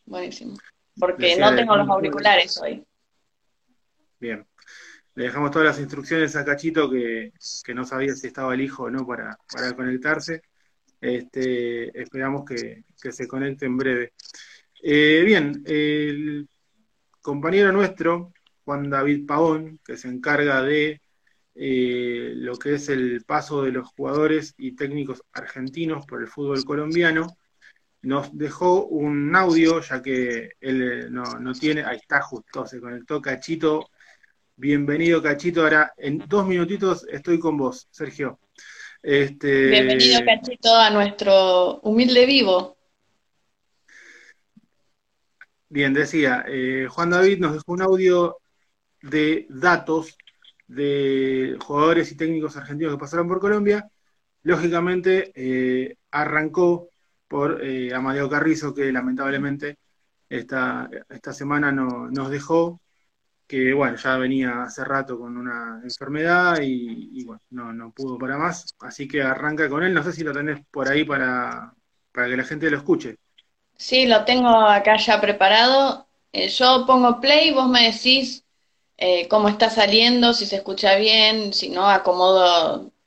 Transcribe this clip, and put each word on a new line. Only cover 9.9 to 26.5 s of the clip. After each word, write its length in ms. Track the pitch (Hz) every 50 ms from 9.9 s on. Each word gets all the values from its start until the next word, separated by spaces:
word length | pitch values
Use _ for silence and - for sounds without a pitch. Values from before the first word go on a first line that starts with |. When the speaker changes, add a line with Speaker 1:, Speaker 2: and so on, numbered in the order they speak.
| 127 127 127 151 156 151 147 - 165 160 _ _ _ _ _ _ _ _ _ _ _ _
Speaker 2:
Este, 1000 | - 127 123 120 123 - - 131 127 127 127 123 120 120 120 117 117 - - 123
esperamos 460 | 123 - - 135 131 135 139 143 139
que, 380 | - 131 117 117 113 113 - - _ _ _
que 100 | - 131
se 160 | 117 - 127 117
conecte 380 | 131 131 139 139 135 139 143
en 100 | 131 127
breve. 380 | 127 135 135 127 123 120 117 _ _ - - - - - - - - _ _ _ _
Eh, 420 | - 165 143 147 151 151 156 160 180
bien, 360 | 214 214 180 147 143 143 143 143
el 840 | - 156 151 151 151 151 151 151 151 143 143 151 151 147 147 147 - _ _ _ _ _ _ _ _ _ _ _ _ _ _
compañero 500 | - 143 143 143 147 165 185 196 202 196 190
nuestro, 580 | 196 196 180 185 - 165 165 170 175 175 175 _ _ _ _ _ _ - -
Juan 180 | 143 143 143 143
David 380 | 139 135 135 147 147 143 143
Pavón, 540 | - 143 151 165 160 156 156 160 160 160 - _
que 140 | - 123 117
se 120 | - 127
encarga 520 | 127 127 127 151 147 143 147 143 135 131
de, 400 | 131 139 151 151 147 156 151 147 _ _ _ _ _ _ _ _ _ _ _
eh, 760 | - 139 139 131 127 127 123 123 123 123 120 120 120 120 123 120
lo 200 | 123 123 123 120
que 200 | 120 - 143 147
es 120 | 143 143 147
el 340 | 139 131 127 123 120 120 117
paso 380 | - 147 151 143 - 151 143 135
de 80 | 131
los 180 | 123 127 127 - _ -
jugadores 560 | 139 135 139 147 151 156 156 156 151 - _ -
y 160 | 135 127 123
técnicos 480 | - 147 139 143 147 139 135 123 - - _ -
argentinos 720 | 131 127 - - 135 127 135 135 165 165 160 156 139 139
por 160 | - 127 120
el 60 | 113 110
fútbol 360 | - - 143 143